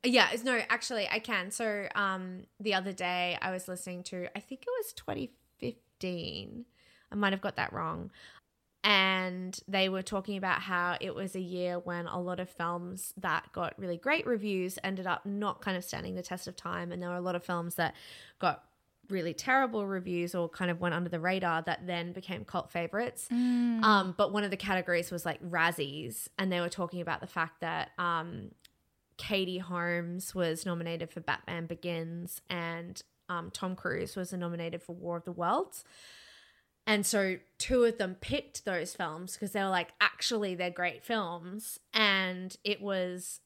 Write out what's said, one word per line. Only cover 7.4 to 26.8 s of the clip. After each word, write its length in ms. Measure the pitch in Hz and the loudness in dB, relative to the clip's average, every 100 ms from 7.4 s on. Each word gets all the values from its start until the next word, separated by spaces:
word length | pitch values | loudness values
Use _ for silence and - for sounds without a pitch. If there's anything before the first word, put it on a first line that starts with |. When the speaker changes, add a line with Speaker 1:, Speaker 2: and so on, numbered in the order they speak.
Speaker 1:
got 140 | 196 - | 0 0
that 180 | - | -2
wrong. 360 | - 160 165 180 - - - _ _ _ _ | 0 -4 -4 -8 -14 -20 -20 _ _ _ _
And 760 | 214 202 190 190 185 180 185 190 - | 6 8 8 4 0 -2 -6 -8 -2
they 220 | 196 190 | 2 4
were 120 | 190 | 2
talking 360 | 190 202 190 196 | 0 -4 -2 -2
about 240 | 185 - | 2 0
how 340 | 185 180 175 175 | 2 2 2 0
it 120 | 190 | -2
was 220 | - 190 190 | -4 -4 -4
a 40 | |
year 380 | 180 180 180 180 | -4 0 0 0
when 280 | 175 175 170 | -2 -4 -2
a 120 | - | -2
lot 220 | 180 180 | -2 -4
of 80 | 180 | -6
films 640 | - 170 175 175 185 - - | -2 -2 -2 -4 -8 -8 -4
that 340 | 185 160 - | 0 0 0
got 260 | - 170 - | -4 -4 -4
really 200 | 190 170 | -4 -2
great 280 | - 294 - | 2 2 2
reviews 520 | 233 208 190 180 185 | 0 2 0 0 -2
ended 240 | 190 190 185 | -4 -2 -2
up 200 | 175 202 | -2 -2
not 340 | 202 208 - | -2 -2 -2
kind 160 | - 180 | -2 -2
of 80 | |
standing 300 | 180 - 180 | -2 -6 -4
the 80 | 185 | -6
test 260 | 175 180 - | -6 -8 -8
of 80 | 180 | -8
time. 340 | 175 175 175 | -6 -4 -4
And 120 | 175 | -4
there 80 | 175 | -4
were 60 | 180 | -2
a 40 | |
lot 140 | 180 | -2
of 100 | 175 | -2
films 300 | 175 175 170 | 0 -2 -2
that 200 | - 165 - - - - _ | 0 0 -2 -16 -18 -20 _
got 260 | 180 - - _ _ _ - | 0 0 -8 _ _ _ -4
really 240 | 190 165 | -2 -2
terrible 520 | 170 - 262 254 220 202 | -2 4 4 6 2 0
reviews 480 | 190 180 175 175 | -2 0 0 0
or 140 | 180 170 | 0 -2
kind 220 | - 180 | 0 0
of 100 | 170 | 2
went 140 | 175 | 2
under 160 | 165 175 | 2 0
the 100 | 170 | 0
radar 400 | 175 190 180 160 | 2 2 2 2
that 240 | 165 160 180 | 0 -4 -2
then 260 | 175 170 | -4 -4
became 320 | 180 185 185 - | -8 -6 -8 -4
cult 240 | 185 - | -4 -2
favorites. 580 | 175 165 202 247 - - | -4 -2 0 -2 -4 -2
Speaker 2:
Mm. 520 | 240 247 247 240 226 | 2 4 6 4 6
Speaker 1:
Um, 320 | 220 208 185 175 | 8 8 6 4
but 160 | 196 | 4
one 120 | 208 | 4
of 60 | 208 | 2
the 60 | 190 | -2
categories 540 | 196 185 180 175 175 | 2 2 4 2 2
was, 160 | 175 170 | -2 -2
like, 160 | 151 | -4
Razzies. 840 | 175 170 170 165 139 147 123 110 - - | -2 4 4 4 -4 -4 -8 -8 -8 -2
And 120 | 190 | 2
they 100 | 180 | 2
were 100 | 175 | 0
talking 320 | 185 | -2